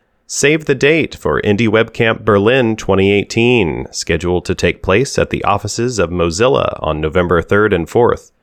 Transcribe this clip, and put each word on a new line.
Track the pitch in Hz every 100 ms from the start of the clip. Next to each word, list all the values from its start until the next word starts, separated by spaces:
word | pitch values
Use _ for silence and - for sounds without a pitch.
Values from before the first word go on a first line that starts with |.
| _ _ -
save | - 143 156
the | 151
date | 131 139 160 127
for | - 87 67
Indie | - 101 113
Web | 110 110
Camp | - 113 113
Berlin | 110 101 104 135 113 110
twenty | - 95 98
eighteen, | 101 - 113 117 120 85 62 -
scheduled | - - 82 87 90 -
to |
take | 90 90 -
place | - 101 135 -
at | -
the | -
offices | - 101 104 - 123 110
of | 85
Mozilla | 87 85 82 127 - - -
on | 76 76
November | 78 85 87 87
third | - 101 107
and | 90 80
fourth, | 117 117 - - _